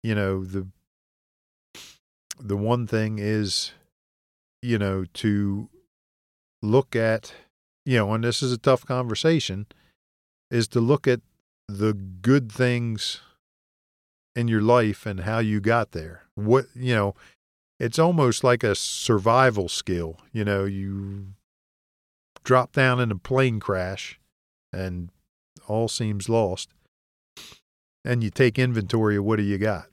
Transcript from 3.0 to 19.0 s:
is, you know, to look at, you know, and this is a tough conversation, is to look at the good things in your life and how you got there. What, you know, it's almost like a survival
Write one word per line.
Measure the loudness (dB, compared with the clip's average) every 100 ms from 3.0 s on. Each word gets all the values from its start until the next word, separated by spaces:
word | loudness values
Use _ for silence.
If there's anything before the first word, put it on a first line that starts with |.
| -2 -2
is, | -2 -2 -2 -4 -6 -14 _ _ _ _ _ _ _ _
you | -2 0
know, | 0 -2 -6
to | -2 0 2 0 -2 -8 _ _ _ _ _ _ _ _ _
look | 2 2 2
at, | -2 0 -2 -6 -20 _ _ _ _ 0
you | 2
know, | 2
and | 0
this | -2 -2
is | -2
a | 0
tough | 2 2
conversation, | 0 -4 -4 0 2 2 -2 -8 -12 _ _ _ _ _ _ _ _
is | -2 0
to | 0
look | 2 2 2
at | 0 _ _ _ _ -14
the | -2 -2
good | -2 -8 -4 4 4 2
things | -2 0 0 -2 -4 -8 -10 _ _ _ _ _ _ _ _ _ _ _
in | -4 0
your | 2
life | 6 6 4 -2 -8
and | -6
how | -4 -2
you | 0 0
got | 2 2 0
there. | -8 -12 -16 _
What, | -6 2 2 2
you | -6 0
know, | 0 0 -4 -20 _ _ _ _ _
it's | -4 2
almost | 2 4 2 4
like | 2 2
a | 2
survival | 0 -4 -6